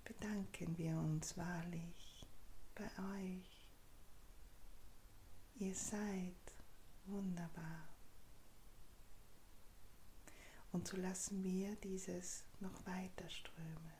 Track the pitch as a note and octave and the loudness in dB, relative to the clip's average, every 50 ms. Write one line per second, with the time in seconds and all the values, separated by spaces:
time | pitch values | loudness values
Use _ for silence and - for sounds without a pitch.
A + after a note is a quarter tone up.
0 | - - A3+ - - G#3 G#3+ G3+ G3 F#3+ - - F3 E3+ E3 E3 E3 D#3+ D#3+ D#3+ | -6 -8 -4 -2 0 2 4 2 2 0 0 0 2 2 4 4 4 6 6 6
1 | D#3+ D#3 D#3 D#3 D#3 - - - F3 F3 F3+ E3+ E3 F3 F3 E3 E3 E3+ E3+ - | 8 6 6 6 4 2 0 0 2 2 2 2 2 2 0 0 0 -2 -2 -4
2 | - - - - - - - - - - - - - - - - G#3 - - - | -4 -6 -6 -8 -8 -6 -4 -4 -4 -2 0 0 0 0 0 0 -2 0 0 0
3 | G3 G3 G3+ G3+ F#3+ F#3 F#3 F#3 F#3 - - - - - - - - - - - | 2 2 2 2 2 2 2 0 -2 -8 -12 -12 -12 -12 -12 -12 -12 -12 -10 -10
4 | - - - - - - - - - - - - - - - - - - - - | -8 -6 -6 -8 -6 -8 -8 -8 -8 -8 -6 -6 -6 -4 -4 -4 -6 -6 -6 -8
5 | - - - - - - - - - - - B3+ G3+ F#3+ F#3+ - - - - G#3 | -10 -10 -12 -10 -8 -6 -6 -6 -6 -8 -2 2 2 4 4 4 2 2 4 4
6 | G#3 G#3 G3 F#3+ F#3 F#3 F#3 - - - - - - - - - - - - - | 4 6 6 4 4 2 0 -2 -8 -8 -6 -6 -6 -6 -6 -8 -8 -8 -8 -8
7 | - F#3 G3 G3+ G3 F#3+ F3+ E3+ E3+ E3 - E3+ E3 D#3+ D#3+ E3 D#3+ - - - | -4 0 2 4 4 4 4 4 2 2 0 0 0 0 0 0 0 -2 -2 -2
8 | - - - - - - - - - - - - - - - - - - - - | -4 -6 -6 -6 -6 -6 -8 -8 -8 -10 -10 -10 -10 -10 -8 -8 -8 -8 -8 -10
9 | - - - - - - - - - - - - - - - - - - - - | -8 -6 -6 -6 -6 -8 -10 -10 -10 -10 -10 -8 -8 -8 -8 -8 -8 -8 -8 -8
10 | - - - - - - - - - - - - - - - F3+ F3 - - F#3+ | -8 -8 -8 -8 -8 -8 -10 -10 -10 -10 -10 -10 -8 2 4 4 4 4 2 4
11 | F3+ F#3 F#3+ F#3 - - G3+ F#3+ F#3+ F#3 F#3 F#3 F#3+ G3+ G#3 G#3+ - G3+ F#3+ F#3 | 4 4 4 4 2 2 4 4 6 6 6 6 6 4 2 0 2 2 2 2
12 | F#3 - F3+ F3 F3+ - - - - - - - F#3+ F#3+ - - - - F#3 F#3 | 2 2 0 2 2 0 -2 -2 -4 -6 -4 -2 -2 -2 -2 -2 -2 0 2 2
13 | F#3 F#3 - - - D#3+ - - - - - - E3 D#3+ D#3+ D#3+ D#3+ D#3+ D#3+ - | 2 0 0 -2 -2 -2 -2 -2 -4 -4 -4 -4 -2 -2 -2 -2 -4 -6 -8 -8